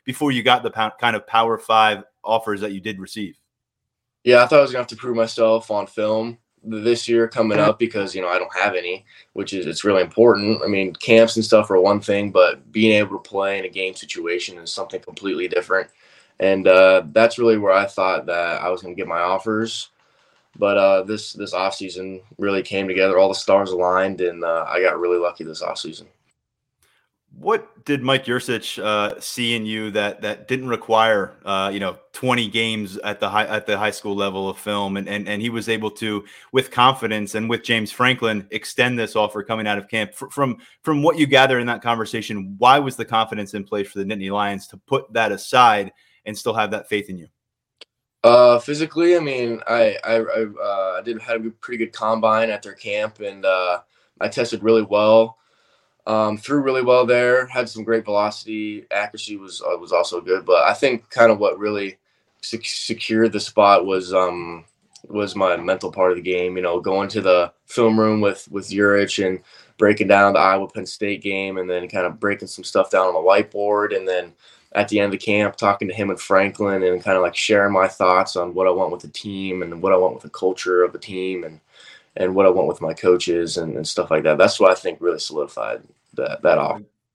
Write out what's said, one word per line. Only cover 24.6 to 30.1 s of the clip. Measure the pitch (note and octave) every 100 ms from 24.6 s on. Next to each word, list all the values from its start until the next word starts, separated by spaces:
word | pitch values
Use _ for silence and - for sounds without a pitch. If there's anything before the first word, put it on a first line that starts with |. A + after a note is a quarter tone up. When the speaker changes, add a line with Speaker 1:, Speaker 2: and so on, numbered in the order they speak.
| -
Speaker 2:
I | F2
got | F2+ E2
really | F2 F2
lucky | F2 -
this | D#2+ D#2
offseason. | E2+ E2 D#2+ D#2+ E2+ _ _ _ _ _ _ _ _ _ _ _ _ -
Speaker 1:
What | G3 A3 - _ -
did | C#3+
Mike | B2+ C3 A#2+
Yurcich, | B2 - A2+ - -
uh, | G#2 G#2 G#2 -
see | - - A#2 A#2
in | G#2+
you | A2 G#2+
that, | G#2 G#2